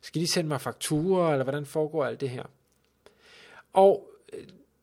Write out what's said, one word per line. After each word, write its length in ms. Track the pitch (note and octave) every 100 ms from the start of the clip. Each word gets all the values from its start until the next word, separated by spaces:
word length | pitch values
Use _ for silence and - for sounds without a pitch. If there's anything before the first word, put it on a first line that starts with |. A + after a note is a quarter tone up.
skal 200 | - D#3
de 60 | E3
sende 200 | F3+ D#3
mig 140 | C#3
fakturer, 720 | B2 - - D3+ F3+ F#3 E3
eller 120 | C#3+
hvordan 220 | B2+ C#3+ C#3
foregår 400 | D#3 D3+ D#3+ B2
alt 160 | A#2
det 80 | C3+
her?" 140 | B2 - _ _ _ _ _ _ _ - - - - -
Og, 380 | - G3 - - - _
øh, 100 | - - - _ _